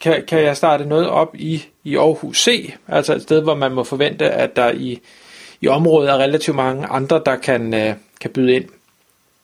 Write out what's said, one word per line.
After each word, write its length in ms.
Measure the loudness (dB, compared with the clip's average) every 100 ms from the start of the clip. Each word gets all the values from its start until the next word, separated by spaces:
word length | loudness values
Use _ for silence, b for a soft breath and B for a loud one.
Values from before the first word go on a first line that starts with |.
kan, 220 | 0 0 0
kan 160 | 2
jeg 140 | 2 2
starte 280 | 2 2 0
noget 240 | 0 0
op 260 | 0 0 -4
i, 300 | -6 -6 -8 _
i 120 | -6 2
Aarhus 480 | 2 0 -4 0
C, 300 | 2 0 -2 -16 -4
altså 280 | -2 0 -2
et 60 |
sted, 200 | 2 2
hvor 140 | 2 0
man 160 | 0
må 120 | -2
forvente, 460 | -4 -2 -2 0 -2
at 260 | 0 -2 0
der 160 | 0
i, 280 | 0 -6 -10 B B B B B B
i 60 | 0
området 420 | 2 4 4 4
er 80 | 2
relativt 400 | 2 0 -2 -2
mange 280 | -2 -2 -4
andre, 360 | -6 0 0 0
der 100 | -2
kan, 380 | -2 -2 0
øh, 200 | -2 -2 -4 _ _
kan 80 | -8
byde 240 | -2 2
ind, 120 | 2 0 _ _ _ _ _ _ _